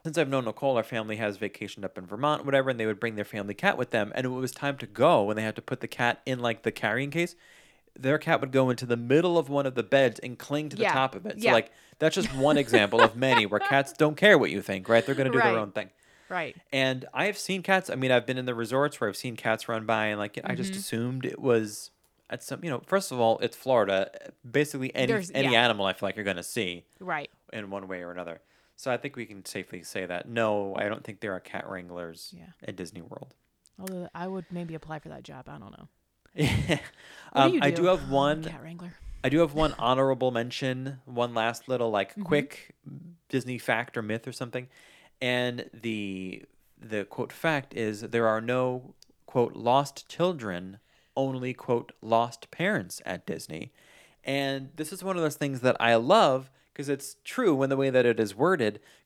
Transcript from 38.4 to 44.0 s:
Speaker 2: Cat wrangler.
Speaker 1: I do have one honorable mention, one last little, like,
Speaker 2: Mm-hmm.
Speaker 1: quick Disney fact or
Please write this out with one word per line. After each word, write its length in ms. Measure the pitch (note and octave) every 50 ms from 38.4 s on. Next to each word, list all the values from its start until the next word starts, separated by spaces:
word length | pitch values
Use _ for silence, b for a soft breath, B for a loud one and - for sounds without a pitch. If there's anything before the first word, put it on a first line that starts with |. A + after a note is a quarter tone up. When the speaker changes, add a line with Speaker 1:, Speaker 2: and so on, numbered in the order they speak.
| D#3
Speaker 2:
Cat 180 | D#3+ D#3+ C3+
wrangler. 320 | B2+ D#3+ F3 E3+ F3+ F3 - - - - - - -
Speaker 1:
I 40 | C3
do 120 | C#3+ D#3+
have 120 | E3+ D3 C#3+
one 200 | D#3 D#3 D3 - -
honorable 500 | - A#2+ B2+ C3 C3+ C3+ C3+ A#2+ C3 B2+
mention, 720 | B2 A#2 A#2 B2 - - C#3+ C3 B2+ B2+ C3 C3+ C#3 C3 -
one 280 | C3+ B2 A#2+ A#2+ A#2+ A#2+
last 320 | A2+ A2 A#2 A#2 - - -
little, 220 | B2+ A#2+ A#2+ A2+
like, 220 | G#2+ G2+ G2 -
Speaker 2:
Mm-hmm. 100 | - G#3
Speaker 1:
quick 540 | G3 E3 D3+ D3 C#3 - - - - - - _ - C#3+ C#3 C#3 E3 E3+ E3+ _ _ -
Disney 300 | - C3 B2 B2+ B2+ A#2
fact 380 | - - A#2 A2 A#2 - -
or 60 | B2